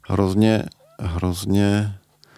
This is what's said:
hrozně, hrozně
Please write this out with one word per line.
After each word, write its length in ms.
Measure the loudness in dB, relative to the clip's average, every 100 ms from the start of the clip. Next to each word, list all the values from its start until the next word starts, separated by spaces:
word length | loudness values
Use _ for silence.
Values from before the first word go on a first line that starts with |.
| -4
hrozně, 540 | 0 0 4 4 2 -2 _ _ -10
hrozně 1000 | -8 -4 -4 -4 -2 0 2 0 -2 -8 _ _ _